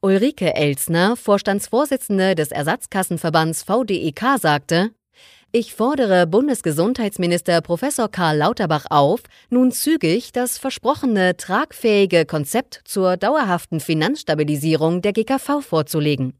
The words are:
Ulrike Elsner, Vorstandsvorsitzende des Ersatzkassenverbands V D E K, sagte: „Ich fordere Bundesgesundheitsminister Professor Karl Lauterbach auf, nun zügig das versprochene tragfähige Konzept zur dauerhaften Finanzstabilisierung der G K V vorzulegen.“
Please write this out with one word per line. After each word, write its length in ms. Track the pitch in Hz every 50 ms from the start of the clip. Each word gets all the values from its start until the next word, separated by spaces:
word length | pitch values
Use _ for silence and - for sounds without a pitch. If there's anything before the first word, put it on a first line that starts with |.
Ulrike 540 | - 196 190 196 202 277 294 - 196 170 -
Elsner, 600 | - 151 147 143 135 - - 165 170 175 202 240 240
Vorstandsvorsitzende 1160 | - - 202 202 - - 196 202 - - - 233 294 277 285 247 - - 208 190 190 190 190
des 200 | 165 156 147 -
Ersatzkassenverbands 1080 | - 147 151 185 254 - - - 202 185 - 175 160 - 175 156 165 160 160 160 - -
V 200 | - 190 233 262
D 120 | 202 202 170 -
E 100 | 160 135
K, 240 | - - 247 277 247
sagte: 540 | - 165 147 147 - - 170 165 185 226 226 _ _ _ _ _ - - - _ _ _
„Ich 220 | _ 233 226 - -
fordere 540 | - 220 247 294 277 262 208 190 180 175 165
Bundesgesundheitsminister 1300 | 160 208 269 294 262 - - 175 151 143 165 208 254 - 233 202 - - 180 175 175 175 - - 175 170
Professor 480 | - - 175 165 - 277 285 - 240 208
Karl 280 | - - 180 165 151 151
Lauterbach 480 | 147 170 226 - 220 170 160 151 - -
auf, 300 | - 151 143 143 185 247 - - _ - _ _
nun 240 | - 247 254 254 247
zügig 580 | - - 294 320 311 - 160 160 233 247 -
das 260 | _ 247 247 247 - -
versprochene 760 | - 269 - - _ 226 294 294 - 262 226 202 185 185 175
tragfähige 920 | _ - - 185 214 294 311 - - - 233 214 202 202 190 175 170 160
Konzept 540 | - - 156 147 - - 233 262 _ - - _
zur 320 | - - 202 190 185 180 180
dauerhaften 640 | 196 208 277 311 269 202 180 175 - - - 160
Finanzstabilisierung 1200 | - - 165 156 156 156 277 - - - 160 147 151 147 151 143 143 160 160 151 160 160 170 180
der 100 | 175 208
G 140 | 202 226 220
K 140 | 226 269 269
V 200 | - - 285 294
vorzulegen.“ 760 | 277 - - 160 151 - - 160 151 151 147 135 131 127 127 _